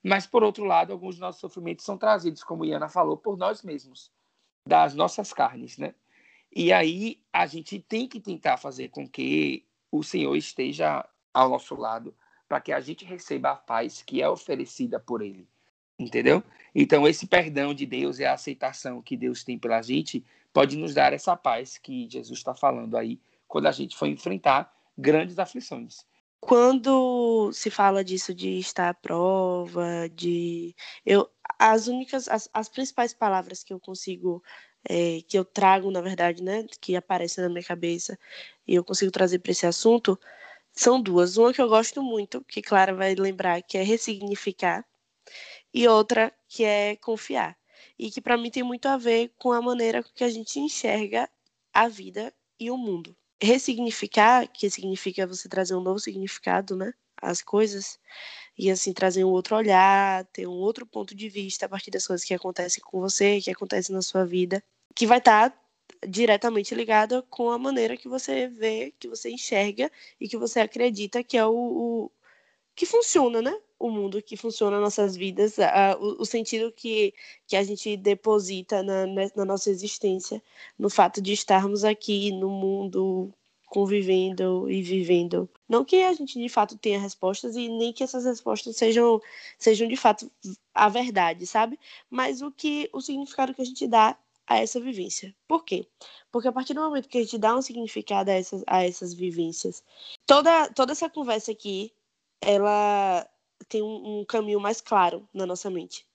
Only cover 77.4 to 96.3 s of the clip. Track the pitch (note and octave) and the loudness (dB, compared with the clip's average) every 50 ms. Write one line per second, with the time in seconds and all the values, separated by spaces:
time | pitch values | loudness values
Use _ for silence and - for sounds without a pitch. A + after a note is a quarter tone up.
77.4 | _ - - F#3+ G3+ G3 G#3 G3 - G#3+ G#3 G3 G3 G3+ G3+ G3 - A3 G#3+ G#3 | _ -2 -2 0 0 -2 -4 -6 -6 -6 -6 0 2 0 0 2 2 2 2 2
78.4 | G3 F3+ G3 F#3 F#3 - A3 G3 F#3+ G3 F#3+ F#3+ F#3+ F#3+ F#3+ G3 G3 G3+ _ G#3 | 2 0 -8 -8 -6 -4 -4 -2 -2 -2 -2 -2 -2 -2 -2 -2 -4 -2 _ -4
79.4 | G3 F#3+ G3 G3 - G#3 G3 F3+ F#3+ G#3 - - - G3+ F#3 F#3 F3+ - G#3+ A3 | -2 -2 -2 -2 0 -2 -2 -2 -4 -10 -8 -2 -2 -2 -2 -2 -4 -8 -10 -12
80.4 | _ _ _ - - - _ - G#3 G3+ - - F#3+ F3+ - G#3+ F#3+ F#3+ G#3 G#3 | _ _ _ -20 -20 -20 _ -4 -4 0 4 4 4 4 4 -4 -2 -2 -2 -4
81.4 | - - G3 F#3+ G3 G3 G3+ G#3 G3+ G#3+ G#3+ G#3 - - G#3 G3+ G3 G#3 F#3+ F#3 | 2 4 4 4 4 2 -2 2 2 0 0 0 -2 -2 -2 0 0 -2 -2 -2
82.4 | F#3+ F#3+ G3 G3 F#3+ G3 G3 G3 G3 F#3+ F3+ F#3 F#3+ F#3+ F#3 F#3 F#3 G3+ _ _ | -2 -4 -2 -2 -2 -2 -2 -2 -4 -4 -2 -2 0 0 0 -2 -4 -8 _ _
83.4 | _ _ _ _ _ _ - G3+ G3+ F#3+ G#3 G3+ F#3+ F#3 F#3+ F#3 F#3 F#3+ F#3 F#3 | _ _ _ _ _ _ 0 0 2 2 2 0 2 4 2 2 2 0 -2 0
84.4 | F#3 F#3 F#3 F#3 F#3+ G3 F#3+ G3 F3+ F3 F#3+ F#3+ F3 E3 F3+ F3 F3 E3+ F3 F3 | 0 0 0 0 0 -2 -2 -2 -2 0 0 0 4 4 4 4 4 2 -2 -2
85.4 | F#3 - _ _ _ _ A3+ A#3+ C4+ - F#4 F#4 F#4 F#4 F4+ D#4 C#4+ C4 - A#3+ | -4 -4 _ _ _ _ 2 2 4 4 4 4 6 4 2 0 -4 -8 -6 -6
86.4 | A#3 A#3+ - A#3 G#3 G#3 A3 G#3+ - A3 G3+ G3+ G3+ G3 - _ - F#3 G3 - | -6 -2 2 0 0 0 -2 -4 -2 0 0 0 -2 -6 -8 _ -2 -2 -2 -2
87.4 | - A#3+ A3+ B3 A#3+ A#3 A3+ A3+ A#3 A#3 A3+ - C4 C4 - B3+ B3 B3+ A#3+ A3+ | -8 -8 -6 -6 -6 -6 -2 -2 -2 -2 -2 -4 -6 -4 -4 -4 -2 -2 -4 -2
88.4 | _ A#3 G#3+ G#3 - A#3+ A3+ - A#3+ A3 A3 A#3 A#3+ A#3+ A3+ A3 - - - - | _ -4 -4 -4 -6 -10 -2 2 2 4 6 6 6 6 4 4 0 -8 -20 -20
89.4 | - - - _ - A3+ A3 G3+ A#3 A3+ C4 C4 - A3+ G#3+ - A3+ - _ _ | -20 -20 -16 _ 4 4 4 4 2 -2 -2 4 4 4 4 4 -4 -18 _ _
90.4 | - F#3 F#3+ _ _ _ _ - G#3+ G#3+ G3 A#3+ B3 B3 G#3 G3 F3 E3+ E3 F3 | -16 -16 -16 _ _ _ _ 4 4 4 4 0 -4 0 0 0 0 0 0 -4
91.4 | F3+ - - A3 A3 A#3 C#4 - _ - - - _ _ B3 B3 C4 C#4 C#4 B3 | -10 -2 0 0 0 0 -2 -14 _ -20 -20 -20 _ _ -4 -2 -2 -2 -2 -6
92.4 | C#4 D4 C4+ - - D4+ D4 D4 D4 - - C4+ C4 - C#4 C4+ C#4+ C#4 - - | -8 -12 -12 -4 -4 -2 -2 -2 -6 -6 -8 -10 -8 -6 -8 -8 -8 -8 -2 -2
93.4 | C4+ C4 C4+ - C4 B3 C4 - - A#3+ A3+ A3+ G#3+ A3+ C4+ _ _ _ _ _ | -2 -2 -2 -6 -8 -8 -6 -6 -2 2 6 6 6 6 2 _ _ _ _ _
94.4 | _ - - A3 A3+ A3+ - B3 A#3 C4 B3 G3 F3+ G3+ - - - G3 G3 _ | _ 0 0 0 0 0 -4 -6 -6 -6 -8 -8 -8 -8 -8 -10 -12 -14 -20 _
95.4 | _ _ D#4 E4 E4 - G3 F3 - _ _ _ - - - - _ _ | _ _ -2 -2 -2 -4 -6 -6 -6 _ _ _ -20 -20 -20 -20 _ _